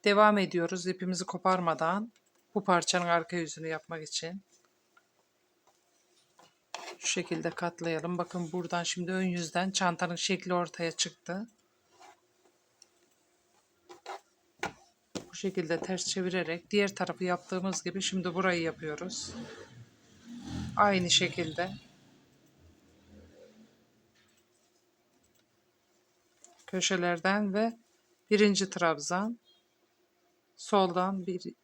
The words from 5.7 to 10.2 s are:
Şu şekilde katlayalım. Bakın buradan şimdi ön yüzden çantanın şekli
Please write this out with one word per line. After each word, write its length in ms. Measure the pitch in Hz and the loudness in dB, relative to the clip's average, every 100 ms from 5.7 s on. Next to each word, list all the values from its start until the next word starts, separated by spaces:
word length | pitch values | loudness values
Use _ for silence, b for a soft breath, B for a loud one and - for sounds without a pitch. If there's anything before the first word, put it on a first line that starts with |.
| _ _ _ _ _ _ _ - _ _ - - - | _ _ _ _ _ _ _ -20 _ _ -12 -12 -6
Şu 100 | - | -2
şekilde 420 | - 170 160 165 | -2 -2 -4 -4
katlayalım. 680 | - 175 170 165 160 170 175 | -2 -4 -4 -4 -2 -2 -2
Bakın 340 | 170 180 170 | -4 -4 -4
buradan 300 | 180 170 175 | -4 -2 -2
şimdi 300 | 170 - 175 | -2 -4 -2
ön 140 | 185 185 | 0 0
yüzden 440 | 175 160 175 190 | 0 -2 -2 0
çantanın 460 | 190 185 170 175 | 2 0 2 -4
şekli 380 | 175 | -2